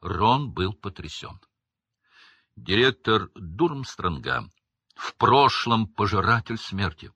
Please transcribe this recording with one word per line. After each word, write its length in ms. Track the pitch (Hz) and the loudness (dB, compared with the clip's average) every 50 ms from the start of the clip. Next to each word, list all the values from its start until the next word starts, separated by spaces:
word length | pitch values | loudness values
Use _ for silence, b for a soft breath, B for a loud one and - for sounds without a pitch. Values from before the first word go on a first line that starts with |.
Рон 520 | - 85 87 82 98 110 123 139 147 123 - | -6 -6 -2 0 2 2 2 2 0 -4 -2
был 220 | - 92 95 107 | -2 -2 -2 -2
потрясен. 640 | - - 101 90 - 78 80 - - - 98 87 90 _ _ _ _ _ _ _ _ _ _ _ b b b b b b b b b b b b | -6 -10 -12 -12 -10 -14 -14 -12 -12 -14 -14 -16 -18 _ _ _ _ _ _ _ _ _ _ _ b b b b b b b b b b b b
Директор 760 | - - - 95 104 123 131 131 _ _ - 110 110 92 - _ | -20 -6 -2 2 4 4 4 2 _ _ 2 2 2 0 -2 _
Дурмстронга 1120 | - 101 82 80 104 160 175 151 135 131 - - - - 90 82 67 58 - 64 62 57 - _ _ _ _ _ _ _ _ _ | -14 -14 -12 -2 -2 0 0 0 -4 -10 -12 -12 -6 -4 -4 -4 -4 -4 -4 -4 -4 -6 -8 _ _ _ _ _ _ _ _ _
в 200 | - - - - | -12 -12 -12 -4
прошлом 720 | _ - 110 120 135 139 131 - - - 120 117 113 110 | _ 4 6 6 8 6 6 4 2 0 2 2 2 2
пожиратель 720 | - _ - 104 101 98 104 95 113 117 117 113 - 117 113 | -2 _ -2 -2 0 2 0 2 2 0 0 0 -4 -8 -8
смерти. 540 | - - - 95 101 98 87 _ - - _ | -8 -8 -4 -4 -4 -4 -4 _ -20 -20 _